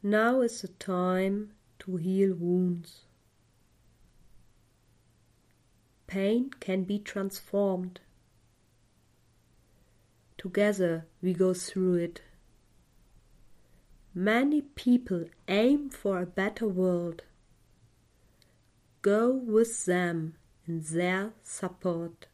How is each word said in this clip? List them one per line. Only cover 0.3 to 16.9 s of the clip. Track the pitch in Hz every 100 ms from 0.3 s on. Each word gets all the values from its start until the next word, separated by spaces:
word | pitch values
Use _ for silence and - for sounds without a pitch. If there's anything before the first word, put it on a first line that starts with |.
| 262
is | 240 233
the | 185
time | - - 185 180 185 190 202 214 - _ _
to | - 180
heal | 165 190 196
wounds. | 175 170 180 180 175 165 - _ _ _ _ _ _ _ _ _ _ - _ - - - _ _ _ _ _ _ _ _ _ _ _ _ _ _ _ _
Pain | 196 196 226 262 -
can | - 190
be | 185 202
transformed. | 208 - 196 - - 196 202 185 180 180 - _ _ _ _ _ _ _ _ _ _ _ _ _ _ _ _ _ _ _ _ _ _ _
Together | 190 185 208 196 180 165 160 _
we | 180
go | 180 185
through | 180 - - 185 175
it. | 170 170 - - _ _ _ _ _ _ _ - _ - - - - - _ - -
Many | 180 190 226 277 302
people | 285 - - 247 - 180 165 - -
aim | 196 233 294 294
for | - 202 185
a | 180
better | 180 196 214 226
world. | 185 185